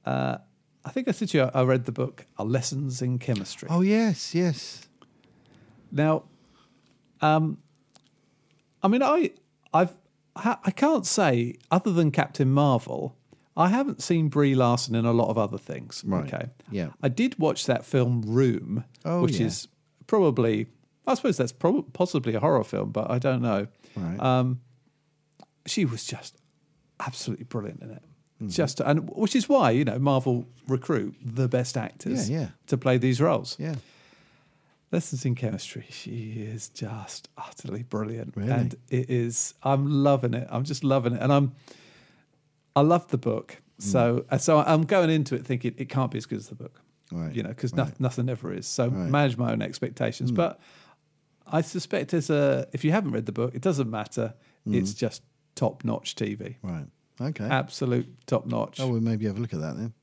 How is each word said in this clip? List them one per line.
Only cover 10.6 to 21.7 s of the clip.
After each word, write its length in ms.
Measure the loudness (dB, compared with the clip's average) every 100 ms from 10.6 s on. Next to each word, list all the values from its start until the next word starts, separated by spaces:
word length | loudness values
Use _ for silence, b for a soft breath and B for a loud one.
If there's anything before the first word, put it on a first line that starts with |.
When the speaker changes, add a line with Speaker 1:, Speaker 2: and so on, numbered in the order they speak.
Speaker 1:
I 80 | -2
can't 340 | 2 2 2 0
say, 480 | 2 4 4 0 -6 _
other 200 | 2 4
than 200 | 4 4
Captain 400 | 4 0 2 2
Marvel, 640 | 4 4 4 0 -6 -6 -10 _ b b 2
I 120 | 4
haven't 340 | 4 0 -4
seen 240 | 0 2 2
Brie 260 | 4 4 6
Larson 380 | 4 4 0 0
in 100 | 2
a 80 |
lot 160 | 4 2
of 80 | 2
other 200 | 0 -4
things. 460 | -8 -12 -10 -10 -2
Speaker 2:
Right. 260 | -2 -2
Speaker 1:
Okay. 180 | -6 -8 -12 -10
Speaker 2:
Yeah. 200 | -6 -6 -2
Speaker 1:
I 60 | -2
did 320 | 2 0 2
watch 260 | 0 0 0
that 180 | -2 0
film 360 | 2 2 0 0
Room, 560 | 2 4 2 -2 -6 -6 _ -4
Speaker 2:
Oh, 160 | 0
Speaker 1:
which 180 | 2 2
Speaker 2:
yeah. 80 | 0
Speaker 1:
is 220 | -2 -12 _ _ _ 0
probably, 600 | 4 4 4 2 2 -2 _ _ _ -2
I 60 | 0
suppose 220 | 0 0
that's 160 | -2
prob-, 400 | 2 2